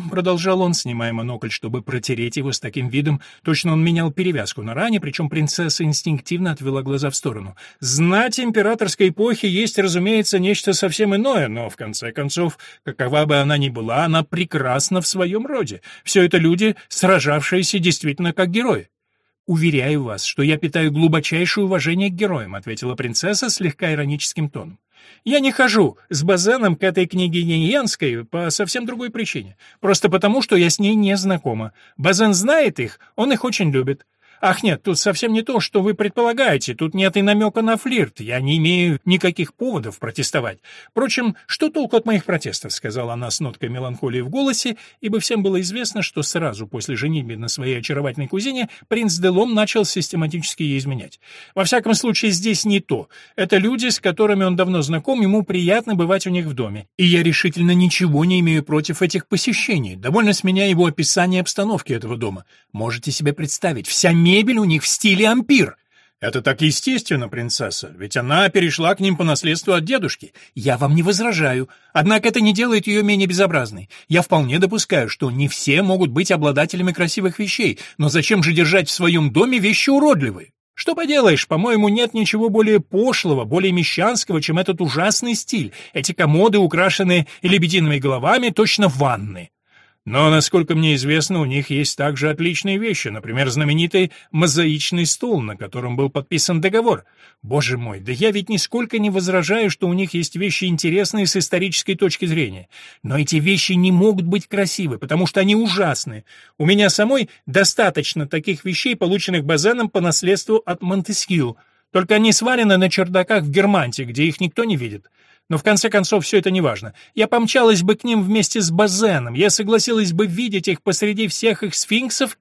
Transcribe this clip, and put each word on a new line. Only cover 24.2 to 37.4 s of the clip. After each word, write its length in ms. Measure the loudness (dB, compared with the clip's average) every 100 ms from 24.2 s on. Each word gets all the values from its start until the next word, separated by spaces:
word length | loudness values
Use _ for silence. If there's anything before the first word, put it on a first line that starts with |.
| -6 -4 -6
тоном. 280 | -6 -14 -18 _ _ -20 -10
«Я 160 | 0 2
не 120 | 2
хожу 440 | 2 2 4 2 0 _
с 120 | -4
Базеном 540 | 0 2 2 2 2 2
к 60 |
этой 240 | 0 0 0
княгине 600 | 0 0 0 0 0 2
Янской 600 | 0 -2 -2 -2 -4 -6
по 240 | -6 -4
совсем 340 | -2 -4 -4
другой 260 | -6 -8 -8
причине. 460 | -6 -6 -8 -12 -18 -20 _
Просто 300 | 0 2 2
потому, 320 | 2 2 0
что 120 | 2 2
я 120 | 2
с 100 | 2
ней 160 | 0
не 220 | 2 2 0
знакома. 560 | -2 -2 -4 -6 -8 -14 _ -2
Базен 380 | 0 4 4
знает 440 | 2 2 2 2 0
их, 200 | -6 -8 _ -4
он 160 | -2
их 120 | 0
очень 260 | -2 -2 0
любит. 340 | 0 -2 -6 _ _ _ _
Ах 220 | -2 0
нет, 220 | 0 -2
тут 160 | -2 -2
совсем 320 | 0 -2 0
не 100 | -2
то, 160 | 0 -2
что 240 | 0 0
вы 120 | 0
предполагаете, 840 | 0 -2 0 0 2 2 0 -2 -4
тут 180 | -4
нет 220 | 0 0 2
и 60 |
намека 380 | 2 2